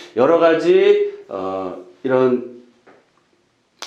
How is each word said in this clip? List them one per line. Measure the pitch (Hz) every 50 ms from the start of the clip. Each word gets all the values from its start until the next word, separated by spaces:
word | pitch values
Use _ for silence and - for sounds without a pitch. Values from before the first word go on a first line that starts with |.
| - - -
여러 | 107 127 147 170 165
가지, | 170 165 160 160 156 175 185 190 196 208 208 - - - - - - -
어, | 98 95 95 95 95 95 95 92 90 - - - - _ -
이런, | 127 131 127 131 127 123 123 120 - - - - _ _ _ _ - _ _ _ _ _ _ _ _ _ _ _ _ _ _ _ _ _ _ -